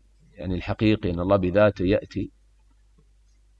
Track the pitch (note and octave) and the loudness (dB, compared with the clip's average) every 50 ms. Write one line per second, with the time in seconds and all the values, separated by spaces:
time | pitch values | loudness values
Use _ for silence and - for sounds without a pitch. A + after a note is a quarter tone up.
0 | _ _ _ _ _ _ _ - D2+ F#2 F#2 E2+ - - G2+ - A2+ G#2+ G#2+ - | _ _ _ _ _ _ _ -12 -8 -6 -6 -6 -4 -6 -4 0 2 2 2 2
1 | - F2+ F2 E2+ F2 F#2 G2+ G2+ F#2 F2+ E2+ G2+ G#2+ G#2 F#2+ - F#2 F2+ G#2 - | 0 -4 -4 -2 0 2 2 2 2 2 2 4 4 4 2 0 0 0 0 0
2 | - - - - G#2 - _ _ _ _ _ _ _ _ _ _ _ _ _ _ | -2 -6 -8 -8 -8 -10 _ _ _ _ _ _ _ _ _ _ _ _ _ _
3 | _ _ _ _ _ _ _ _ _ _ _ _ | _ _ _ _ _ _ _ _ _ _ _ _